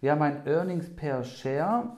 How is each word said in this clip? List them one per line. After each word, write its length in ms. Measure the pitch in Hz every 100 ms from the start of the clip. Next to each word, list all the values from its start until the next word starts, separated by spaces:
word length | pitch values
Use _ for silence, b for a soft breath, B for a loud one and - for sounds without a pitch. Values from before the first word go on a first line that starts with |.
Wir 100 | 135
haben 80 | 151
ein 260 | 147 139 -
Earnings 480 | 156 180 175 151
per 300 | - 151 131
Share 600 | 123 - 131 135 170 233 240